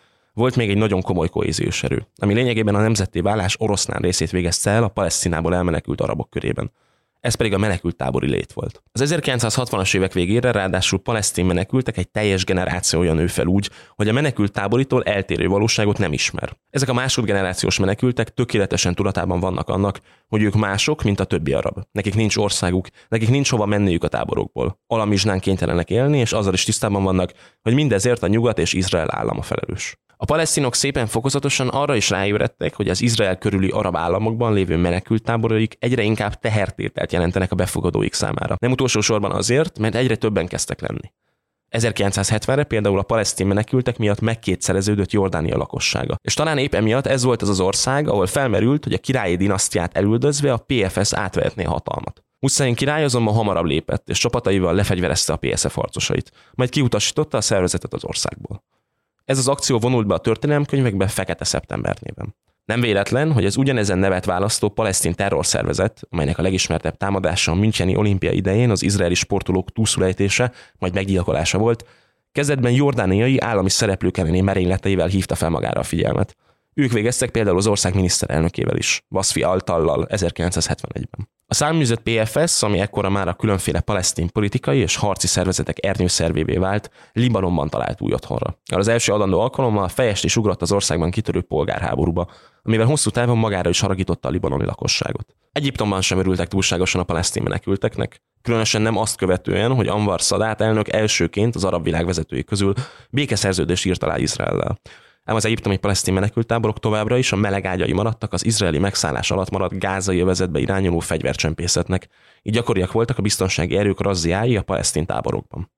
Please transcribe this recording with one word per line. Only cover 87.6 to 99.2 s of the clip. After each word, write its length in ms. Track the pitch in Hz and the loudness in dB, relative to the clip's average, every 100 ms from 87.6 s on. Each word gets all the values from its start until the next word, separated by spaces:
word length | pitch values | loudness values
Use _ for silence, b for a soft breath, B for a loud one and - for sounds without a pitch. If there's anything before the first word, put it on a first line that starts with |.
| 73 | 0
talált 320 | - - - | -2 -4 -4
új 120 | - | -2
otthonra. 460 | - - - - - - | -2 -2 -4 -4 -8 -6
Az 160 | 90 101 | -2 2
első 240 | 117 - | 2 2
adandó 280 | 104 98 90 | 2 2 2
alkalommal 480 | 117 - 127 104 92 | 0 0 0 0 -2
fejest 360 | - 123 101 | 0 0 2
is 120 | 87 120 | 0 2
ugrott 260 | 104 90 | 0 0
az 100 | 85 | 0
országban 380 | 98 - 82 82 | 0 0 0 0
kitörő 300 | 98 - 90 | -2 -2 -4
polgárháborúba, 920 | 87 76 71 - - 60 85 85 87 B B B | -2 -2 0 -2 -2 0 0 0 -4 B B B
amivel 240 | - 110 113 | -2 2 2
hosszú 240 | 151 - | 2 0
távon 280 | 123 120 120 | 0 2 2
magára 300 | 110 98 90 | 2 0 0
is 120 | 90 | 0
haragította 480 | 98 95 92 85 64 | 0 -2 -2 -2 -2
a 20 | |
libanoni 340 | 87 - 67 | -2 -2 -2
lakosságot. 720 | 50 - - - - - - _ _ | -4 -4 -4 -2 -4 -6 -10 _ _
Egyiptomban 480 | - 143 135 107 95 | -4 -4 -2 -2 0
sem 180 | 95 92 | 0 0
örültek 300 | 95 90 85 | 2 0 0
túlságosan 520 | 95 - 87 92 92 | 0 0 0 0 0
a 40 | |
palesztin 380 | 87 82 - - | -2 -2 -2 -2
menekülteknek, 800 | - - - 98 113 90 - - _ _ | -2 -4 -2 -2 -2 -4 -8 -8 _ _
különösen 400 | - 117 110 110 | -2 0 0 0
nem 140 | 110 107 | 0 0
azt 200 | 107 | -2
követően, 580 | - | -2